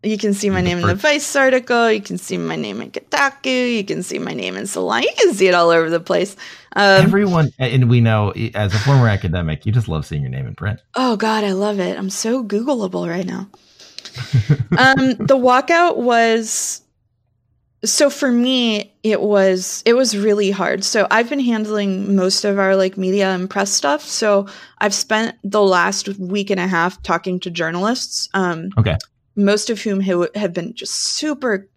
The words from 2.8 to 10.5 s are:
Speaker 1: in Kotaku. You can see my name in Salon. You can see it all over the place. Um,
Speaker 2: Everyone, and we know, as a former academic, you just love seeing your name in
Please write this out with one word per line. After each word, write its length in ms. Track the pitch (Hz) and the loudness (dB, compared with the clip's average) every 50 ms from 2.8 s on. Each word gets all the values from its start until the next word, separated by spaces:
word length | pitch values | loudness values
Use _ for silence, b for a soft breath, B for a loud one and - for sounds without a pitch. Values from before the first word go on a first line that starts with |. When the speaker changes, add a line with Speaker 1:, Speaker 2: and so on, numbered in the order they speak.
Speaker 1:
in 120 | - - - | -12 -10 -12
Kotaku. 800 | - - _ - - 285 269 269 - - 262 254 254 247 247 240 | -12 -10 _ -2 0 0 0 -2 -4 -6 -2 -2 0 0 0 -2
You 60 | 226 196 | -4 -4
can 220 | 202 196 160 180 | -4 -6 -6 -6
see 160 | - 180 - | -8 -8 -8
my 140 | - - - | -8 -8 -8
name 220 | - 95 92 92 | -8 -8 -8 -8
in 100 | 95 110 196 | -8 -10 -8
Salon. 340 | - - 92 - 110 - - | -6 -4 -2 -2 -2 0 -2
You 100 | 494 - - | -2 0 2
can 160 | 508 359 269 | 2 2 4
see 140 | 196 190 185 | 4 4 4
it 60 | 180 | 4
all 160 | 175 170 170 | 6 6 6
over 200 | 170 165 165 160 | 4 4 2 2
the 80 | 165 170 | 0 -2
place. 380 | 170 - 196 175 180 196 - B B B B B B B B | -2 0 0 0 0 -2 -6 B B B B B B B B
Um, 260 | - 202 196 196 190 190 | 2 4 6 6 6 6
Speaker 2:
Everyone, 480 | 196 - 196 208 196 175 165 156 127 - _ | 6 4 4 2 4 2 2 2 0 0 _
and 320 | 135 127 113 135 123 117 | -4 0 2 2 4 4
we 100 | 123 120 | 4 4
know, 300 | 117 113 110 107 104 101 - - 110 113 - | 4 4 4 2 2 0 -2 -4 -6 -6 -2
as 180 | 101 107 101 92 | -2 -2 0 0
a 60 | 107 | 0
former 300 | 104 139 139 131 123 113 | 2 4 4 6 6 4
academic, 580 | 101 98 - 92 78 90 87 78 78 76 - | 2 2 -2 -2 -2 -2 -2 -2 -4 -4 -4
you 60 | 107 107 | -2 -2
just 160 | 127 110 - | -2 -2 -2
love 180 | 80 78 71 | -4 -4 -4
seeing 160 | - 80 73 69 | -6 -6 -6 -6
your 80 | 64 | -6
name 160 | 64 67 67 | -6 -8 -8
in 80 | 60 | -10